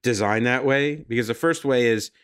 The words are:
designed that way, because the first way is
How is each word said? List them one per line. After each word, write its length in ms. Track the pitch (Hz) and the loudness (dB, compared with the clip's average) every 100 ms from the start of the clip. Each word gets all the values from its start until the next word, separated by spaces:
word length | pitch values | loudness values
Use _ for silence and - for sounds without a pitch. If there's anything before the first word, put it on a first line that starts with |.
designed 420 | 120 107 101 110 | -4 0 0 2
that 220 | 120 127 135 | 0 0 2
way, 300 | 135 143 147 - | 0 0 -4 -6
because 180 | 117 113 | -4 -2
the 60 | |
first 320 | 117 165 160 | -2 0 0
way 220 | 139 131 120 | 0 2 2
is 240 | 110 - _ | 2 -2 _